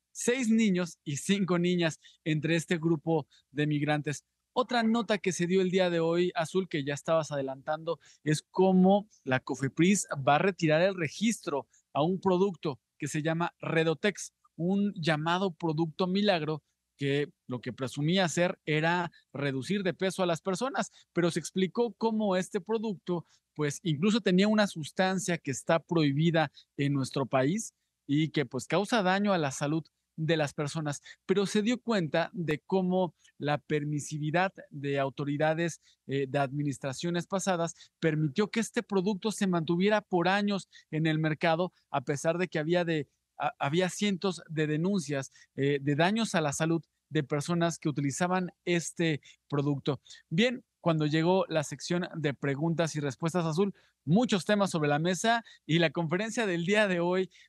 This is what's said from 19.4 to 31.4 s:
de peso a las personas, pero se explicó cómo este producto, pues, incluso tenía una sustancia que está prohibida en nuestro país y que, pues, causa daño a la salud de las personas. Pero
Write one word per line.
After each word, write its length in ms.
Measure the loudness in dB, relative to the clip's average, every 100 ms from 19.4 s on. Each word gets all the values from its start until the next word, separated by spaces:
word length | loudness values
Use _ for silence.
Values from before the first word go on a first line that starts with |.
| -4 -4 -2 -2
de 120 | -2
peso 280 | -2 -4 -2
a 40 | -2
las 140 | -2
personas, 520 | -2 -4 -4 -4 -6 -8 _
pero 200 | 0 0
se 80 | 0
explicó 520 | -4 -2 -2 0 -2
cómo 420 | 0 -2 0 0 0
este 240 | -2 -6
producto, 680 | -4 -4 -4 -6 -4 -6 -6 _ _ -6
pues, 240 | -4 -4
incluso 380 | -2 0 2 2
tenía 260 | 2 4 4
una 220 | 4 2
sustancia 720 | -2 -8 0 0 0 -2 -4
que 120 | -4
está 300 | -6 2 0
prohibida 720 | 2 2 2 4 2 2 0 _ _ -4
en 160 | 0
nuestro 340 | 0 -2 -2 0
país 480 | 2 2 0 -6 _ _ _ -2
y 240 | 0 0
que, 160 | -2 -4
pues, 220 | -4 -2
causa 340 | 0 2 2
daño 300 | 2 2 2
a 60 | 2
la 120 | 0
salud 340 | -2 -2 -2 -4 _ _ -6
de 200 | -2 0
las 180 | 0
personas. 480 | -2 -6 -4 -6 -6 -12 -12 -2
Pero 180 | 0